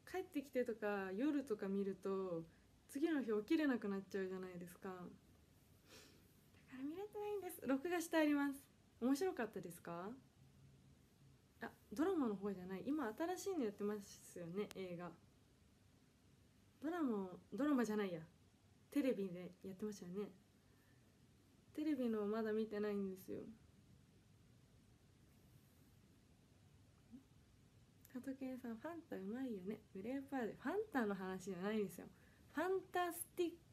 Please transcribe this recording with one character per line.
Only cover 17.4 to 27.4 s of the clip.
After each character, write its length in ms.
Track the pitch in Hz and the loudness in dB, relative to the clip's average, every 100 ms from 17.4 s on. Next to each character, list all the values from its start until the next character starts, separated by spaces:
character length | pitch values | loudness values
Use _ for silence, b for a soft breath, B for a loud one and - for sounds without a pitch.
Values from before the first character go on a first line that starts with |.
| - | -6
ド 120 | 208 294 | 0 4
ラ 80 | |
マ 100 | 262 | 4
じ 80 | 214 | 4
ゃ 40 | 214 | 2
な 80 | 196 | 0
い 80 | |
や。 80 | 165 - - - - - - - | -2 -8 -16 -20 -20 -20 -20 -4
テ 100 | 285 | 0
レ 120 | 269 | 2
ビ 160 | 196 190 | 2 -2
で 220 | 175 175 - | -6 -10 -12
や 80 | 190 | -12
っ 20 | 185 | -6
て 100 | 214 | -6
ま 60 | |
し 80 | 208 | -6
た 60 | 175 | -6
よ 80 | |
ね。 180 | 190 202 - - - b b b b b b - - - - - | -6 -6 -10 -20 -20 b b b b b b -20 -20 -20 -20 -10
テ 100 | 302 | -2
レ 120 | 302 269 | 2 4
ビ 120 | 240 | 4
の 160 | 220 202 | 2 2
ま 160 | 220 | 2
だ 120 | 220 | 2
見 140 | 214 220 | 2 0
て 120 | 208 | 0
な 100 | 208 | 0
い 60 | 202 | 0
ん 140 | 196 | -2
で 80 | 190 | -4
す 120 | - | -8
よ。 100 | - - - - - - - - - - - - - - - - - - - - - - - - - - - - - - - - - - - - - - 247 - - | -8 -8 -14 -20 -20 -20 -20 -20 -20 -20 -20 -20 -20 -20 -20 -20 -20 -20 -20 -20 -20 -20 -20 -20 -20 -20 -20 -20 -20 -20 -20 -20 -20 -20 -20 -20 -20 -18 -18 -18 -20